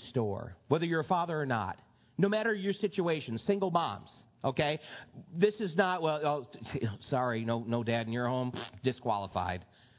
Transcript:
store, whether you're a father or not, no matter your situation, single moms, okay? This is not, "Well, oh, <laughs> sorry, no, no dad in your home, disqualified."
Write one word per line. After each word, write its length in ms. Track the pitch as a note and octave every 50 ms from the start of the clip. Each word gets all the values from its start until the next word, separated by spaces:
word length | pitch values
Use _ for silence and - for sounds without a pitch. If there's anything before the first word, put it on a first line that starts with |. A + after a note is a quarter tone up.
| - -
store, 460 | - B2+ A2+ G#2 F#2+ - - - - - _ -
whether 180 | C#3+ D#3+ E3+
you're 140 | E3+ E3 D#3+
a 40 | D3
father 340 | - F#3 E3+ F3 F3 E3 D#3
or 80 | D3
not, 320 | C3 B2 A2 F#2+ F#2 - - - - _ _ _ _ _
no 120 | - F3+ G3+
matter 260 | G#3 A3 G#3+ A3+ G#3+
your 180 | G3 F#3 G3+
situation, 640 | F#3+ - A3 G3 - G3 E3+ E3+ D#3+ D3+ A#2+ B2 A2+ A2 -
single 280 | - G3+ G3+ G3 F3+
moms, 380 | E3 E3 D#3 A#2+ G2+ - - - - - - - _ _ -
okay? 340 | C3+ B2+ - D3+ D3 D#3 D#3 - - - - - - - - - - E3
This 200 | E3+ G3 G#3+ G#3 -
is 140 | G#3+ F3 D3+
not, 280 | F#3 G3 F#3 F3+ F3
"Well, 180 | D#3+ D#3 D3+ D3+ D3+
oh, 220 | D3 D3 D3 - - - - - - - C#3+ - A2 G2 -
<laughs> 120 | - -
sorry, 340 | C#3 B2+ B2+ B2 A2+ A2+ A2+
no, 200 | A2+ A#2 A#2 A#2
no 160 | A2+ A#2+ A#2+
dad 240 | A2+ A#2 A#2 A#2 A2+
in 60 | A2+
your 160 | A2+ B2 B2 A#2+
home, 240 | B2+ B2+ B2+ B2 A#2+ A#2 A#2 - - -
disqualified." 840 | - B2+ A#2+ - - A#2+ G#2+ G2+ G2 F2+ - F#2+ F2+ F2+ F2+ F2 - - - - - - -